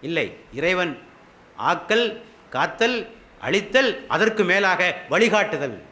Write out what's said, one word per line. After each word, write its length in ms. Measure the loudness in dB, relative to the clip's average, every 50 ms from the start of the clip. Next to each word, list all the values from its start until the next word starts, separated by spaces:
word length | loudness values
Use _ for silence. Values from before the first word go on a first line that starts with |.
இல்லை. 360 | -8 -4 -4 -2 -4 -4 -6 -14 -20 -14 -8
இறைவன் 460 | -2 0 0 0 0 0 -2 -4 -10 -14 -20 -20 -20 -20 -20 -20 -20 -20 -20 -12
ஆக்கல், 640 | -4 0 0 0 0 0 0 0 2 2 0 -4 -8 -16 -20 -20 -20 -20 -8
காத்தல், 680 | -2 -2 -2 -2 0 0 0 0 0 -2 -6 -10 -16 -20 -20 -20 -20 -10
அழித்தல், 680 | -4 -2 0 0 -2 2 2 2 2 2 0 -4 -6
அதற்கு 360 | -4 0 2 2 2 2 0 2
மேலாக 520 | 2 2 2 4 2 2 2 0 0 -2 -4 -6 -2
வழிகாட்டுதல். 720 | 2 4 4 4 4 2 2 2 -2 -6 -6 -6 -8 -12 -16 -20